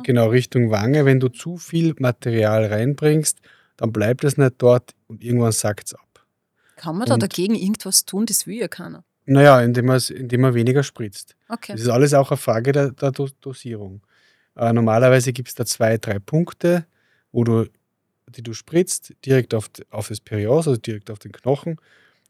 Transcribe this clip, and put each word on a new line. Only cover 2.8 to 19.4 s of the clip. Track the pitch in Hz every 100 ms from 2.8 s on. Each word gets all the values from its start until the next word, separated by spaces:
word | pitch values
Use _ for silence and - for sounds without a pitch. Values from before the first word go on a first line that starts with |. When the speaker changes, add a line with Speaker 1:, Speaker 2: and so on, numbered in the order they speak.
| 123 139 151 156 151 - _ _ _ _
Speaker 1:
dann | 117
bleibt | 110 104 127
es | 151 135
nicht | 135 -
dort | 123 123 - _ _
und | 110
irgendwann | 117 120 117
sackt's | 104 107 101 -
ab. | - _ _ _ _ _ _ _ _
Speaker 2:
Kann | 170 160
man | 240
da |
Speaker 1:
Und | 254
Speaker 2:
dagegen | 196 - 185 226
irgendwas | 190 214 190 190
tun? | - 190 226
Das | 196 -
will | 214
ja | 190
keiner. | - - 165 _ _ -
Speaker 1:
Naja, | 135 143 131
indem | 120 123 123
man's, | 131 -
indem | - 127 123
man | 131
weniger | 120 117 135
spritzt. | 135 - 110 - - _ _
Speaker 2:
Okay. | 226 -
Speaker 1:
Das | 117
ist | 120
alles | 117 143
auch | 143 135
eine | 143
Frage | - 113 123
der, | 143 139
der | - 139
Do-, | 131 139 -
Dosierung. | 139 127 123 110 98 98 _ _ _ _ _ -
Äh, | 117
normalerweise | 117 113 110 127 131 127
gibt's | 120 123
da | - 120
zwei, | - 110 113
drei | - 101
Punkte, | - 156 170 - 175 175 165 _ _ _ _
wo | 120
du, | 117 113 104 _ _ _ _ _ _
die | 117
du | 117
spritzt, | 110 - 160 180 - - - -
direkt | 131